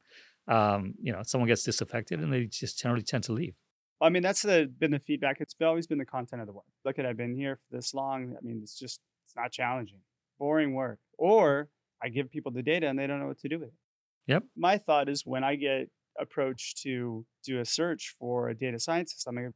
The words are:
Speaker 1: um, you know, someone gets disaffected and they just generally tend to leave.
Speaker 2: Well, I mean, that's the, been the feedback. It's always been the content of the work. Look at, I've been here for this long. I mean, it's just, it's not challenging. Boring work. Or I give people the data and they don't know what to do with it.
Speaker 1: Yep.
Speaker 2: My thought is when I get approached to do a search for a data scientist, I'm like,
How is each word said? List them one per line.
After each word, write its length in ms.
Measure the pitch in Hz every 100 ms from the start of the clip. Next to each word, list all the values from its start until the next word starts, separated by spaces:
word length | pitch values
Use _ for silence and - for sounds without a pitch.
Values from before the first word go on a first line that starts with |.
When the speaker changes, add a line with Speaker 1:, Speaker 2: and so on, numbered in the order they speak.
| _ - - _ -
Speaker 1:
um, 460 | 113 104 101 95 -
you 100 | -
know, 100 | 95
someone 260 | 107 131 117
gets 160 | 117
disaffected 540 | - 110 107 120 107 170
and 120 | 156
they 140 | 131 117
just 320 | - - -
generally 240 | 127 120
tend 220 | 101 127
to 100 | 107
leave. 200 | 113 143 - _ _ _ -
Speaker 2:
Well, 100 | 160
I 20 |
mean, 120 | 180
that's 200 | 180 202
the, 280 | 208 175 143 127
been 120 | 160
the 80 | 143
feedback. 420 | - 147 139 135
It's 140 | 151 -
always 240 | 165 165 165
been 100 | 151
the 80 |
content 380 | 131 131 123 123
of 40 | 107
the 60 |
work. 140 | 98 - _
Look 140 | 135 135
at, 80 | 131
I've 100 | 113
been 180 | 120
here 220 | 123 139 135
for 200 | _ 123
this 180 | 123
long. 420 | 135 135 135 127 -
I 60 |
mean, 180 | 120 117
it's 160 | 107 -
just, 220 | 127 - _ _
it's 100 | -
not 180 | - 123
challenging. 480 | - 123 127 107 98 _ _ _ -
Boring 360 | 143 156 147
work. 240 | 131 127 107 _ -
Or 540 | 165 220 165 139 147 _ _ -
I 80 | 123
give 200 | 120 131
people 220 | 151 147
the 100 | 123
data 260 | 127 170 151
and 100 | 135
they 80 | 139
don't 140 | 143
know 80 | 143
what 100 | 135
to 100 | 143
do 100 | 165
with 100 | 135
it. 60 | - _ _ _ _ -
Speaker 1:
Yep. 180 | 151 - -
Speaker 2:
My 220 | 175 202
thought 300 | - 147 139
is 140 | 143
when 200 | - 131
I 120 | 135 143
get 320 | 143 135 - _ _ -
approached 640 | 143 - 135 127 - -
to 440 | 139 127 120 113 117 _
do 160 | - 131
a 40 |
search 500 | 117 - 170 160 - -
for 300 | 120 123 120
a 60 |
data 240 | 113 131 117
scientist, 480 | - 170 175 - -
I'm 80 | 120
like, 100 | 123